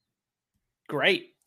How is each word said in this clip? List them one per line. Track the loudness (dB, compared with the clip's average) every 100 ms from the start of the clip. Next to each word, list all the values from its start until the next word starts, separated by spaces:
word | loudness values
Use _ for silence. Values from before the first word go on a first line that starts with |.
| _ _ _ _ _ _ _ _ -10
Great. | 0 2 0 -4 _